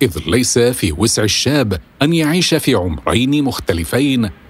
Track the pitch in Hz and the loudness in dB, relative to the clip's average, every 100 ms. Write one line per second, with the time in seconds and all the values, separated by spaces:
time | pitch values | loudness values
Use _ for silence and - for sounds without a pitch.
0 | 131 82 85 85 - 120 120 123 95 80 | -2 -2 -2 0 2 2 2 0 -2 0
1 | 113 - 107 - 127 147 117 90 - - | 0 0 0 0 0 0 0 -2 -8 -2
2 | 147 165 151 180 165 160 143 113 90 78 | 0 2 2 0 2 0 2 0 0 -4
3 | - 107 131 147 135 - - 85 82 123 | 0 0 2 0 0 -4 -4 -4 -2 -2
4 | 143 131 107 - - | 0 0 -2 -6 -8